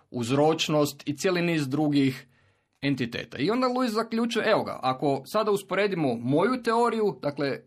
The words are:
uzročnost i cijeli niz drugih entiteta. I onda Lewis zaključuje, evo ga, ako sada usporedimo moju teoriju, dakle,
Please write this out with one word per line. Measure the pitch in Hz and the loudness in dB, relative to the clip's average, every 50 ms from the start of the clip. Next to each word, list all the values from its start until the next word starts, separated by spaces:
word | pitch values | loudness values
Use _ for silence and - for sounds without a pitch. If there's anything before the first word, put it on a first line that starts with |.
| _ _ | _ _
uzročnost | - 123 120 113 135 139 147 156 165 160 - - 156 151 147 139 - - - | -6 -6 -2 0 2 4 4 4 4 2 0 0 2 2 2 0 -2 -6 -8
i | - 147 | -8 -6
cijeli | 143 - 196 180 175 170 | -2 -2 0 0 2 0
niz | 175 170 156 147 131 | 0 0 0 -2 -2
drugih | 131 147 156 147 143 143 135 135 127 - - - _ _ _ _ _ _ _ _ _ _ - | 0 0 0 2 2 2 2 2 0 -2 -10 -18 _ _ _ _ _ _ _ _ _ _ -4
entiteta. | 139 143 127 123 117 - - - - - - | -2 -2 -2 -2 -4 -6 -8 -10 -10 -6 -4
I | 131 175 | -2 0
onda | 220 254 254 | 0 0 0
Lewis | 254 247 247 254 240 | 0 0 0 0 0
zaključuje, | 208 220 220 226 226 226 226 233 226 220 - - | 0 -2 -2 -2 -2 -2 0 0 0 0 2 2
evo | 214 147 113 | 2 2 2
ga, | - - - - | -2 -6 -4 -2
ako | 131 131 131 160 143 139 131 139 | -2 -2 0 0 0 0 0 -4
sada | - - 214 220 214 | -2 -2 0 2 2
usporedimo | 202 196 196 - 180 185 202 208 190 170 156 135 120 | 0 0 -2 -2 -2 0 0 0 0 0 0 0 0
moju | 117 117 123 139 151 185 233 262 254 233 | -2 0 0 2 2 2 2 0 0 0
teoriju, | 233 226 226 240 233 226 226 214 202 156 - - | 0 2 2 2 2 2 2 0 0 0 -2 -4
dakle, | 147 143 - 147 139 127 - - | -6 -4 -2 -4 -4 -4 -6 -8